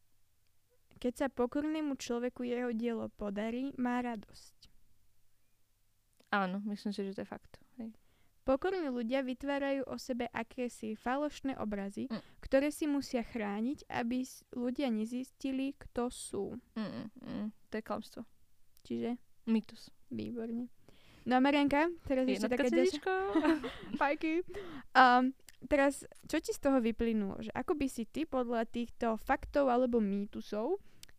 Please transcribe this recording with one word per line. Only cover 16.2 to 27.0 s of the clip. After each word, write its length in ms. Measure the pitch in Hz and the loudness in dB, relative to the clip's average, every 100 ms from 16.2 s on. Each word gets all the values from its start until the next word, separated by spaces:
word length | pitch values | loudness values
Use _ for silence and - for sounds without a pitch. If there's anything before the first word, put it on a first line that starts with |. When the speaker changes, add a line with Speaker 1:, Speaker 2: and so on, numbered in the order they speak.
| - - 196 233 - | -8 -6 -6 -8 -10
Speaker 2:
Mm, 340 | 220 208 - 220 - | -8 -6 -8 -10 -12
mm, 320 | - 202 214 - - | -10 -6 -6 -10 -8
to 80 | |
je 100 | 220 | -8
klamstvo. 380 | 220 214 - - 226 - - - - - | -4 -6 -8 -14 -16 -18 -20 -20 -20 -18
Speaker 1:
Čiže? 340 | - 233 233 247 - - - | -8 -4 -4 -6 -10 -8 2
Speaker 2:
Mýtus. 440 | 226 - - - - - | 2 2 -10 -20 -20 -10
Speaker 1:
Výborne. 580 | 247 214 233 226 233 247 - - - - - | -8 -6 -6 -6 -6 -8 -12 -20 -20 -20 -8
No 160 | 233 254 | 2 6
a 20 | |
Marianka, 480 | 277 285 285 285 339 339 | 6 6 6 4 2 0
teraz 220 | - 262 254 | 0 2 2
ešte 160 | 196 | 2
Speaker 2:
Jednotka 100 | 233 | 2
Speaker 1:
taká 120 | 247 | 2
Speaker 2:
s 60 | 247 | 4
Speaker 1:
ďalšia 120 | 233 370 294 | 6 4 2
Speaker 2:
hviezdičkou. 220 | - 381 392 330 302 311 | 0 0 2 4 4 4
Speaker 1:
<laughs> 400 | 262 - 196 208 | 0 -8 -6 0
Fajky. 320 | 285 311 320 330 370 392 359 294 - | 2 2 0 0 -2 -8 -10 -12 4
Um, 320 | 254 262 247 254 - - - | 8 10 10 6 0 -12 -16
teraz, 300 | 254 294 277 277 - - - | 2 4 6 2 -6 -16 -2
čo 120 | 311 | -2
ti 120 | - | 0
z 80 | - | 0
toho 180 | 277 269 | 2 4
vyplynulo? 580 | 226 226 | 4 2